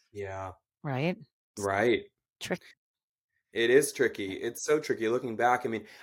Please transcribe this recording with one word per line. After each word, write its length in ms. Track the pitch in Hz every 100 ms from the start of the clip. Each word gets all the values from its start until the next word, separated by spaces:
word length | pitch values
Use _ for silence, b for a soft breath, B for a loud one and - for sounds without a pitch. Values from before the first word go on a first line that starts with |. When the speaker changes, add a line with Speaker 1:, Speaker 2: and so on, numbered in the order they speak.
| _
Speaker 1:
Yeah. 400 | 104 98 95 95 90 _ _
Speaker 2:
Right? 340 | 151 131 160 185 - _ _ -
It's 120 | 101
Speaker 1:
Right. 420 | 98 117 110 - _ _ _
Speaker 2:
trick- 360 | - 180 - - _ _ _ _ _ _ _
Speaker 1:
It 160 | - 117
is 200 | 131 147
tricky. 340 | - 120 - 98
Speaker 2:
Yeah. 80 | 95
Speaker 1:
It's 280 | 113 117
so 160 | - 151
tricky. 280 | 151 110 110
Looking 260 | 123 127 110
back, 300 | 120 123 120
I 40 |
mean, 180 | 110 107 B